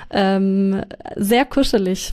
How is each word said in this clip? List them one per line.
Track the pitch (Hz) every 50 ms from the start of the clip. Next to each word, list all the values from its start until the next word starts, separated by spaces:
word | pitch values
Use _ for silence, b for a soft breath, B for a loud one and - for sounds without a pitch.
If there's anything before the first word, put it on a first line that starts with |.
| B -
Ähm, | - 202 196 190 196 190 190 196 190 196 196 196 196 190 - - - - - - -
sehr | - 202 196 233 247 277
kuschelig | 269 - 269 269 - - 202 190 185 190 - - -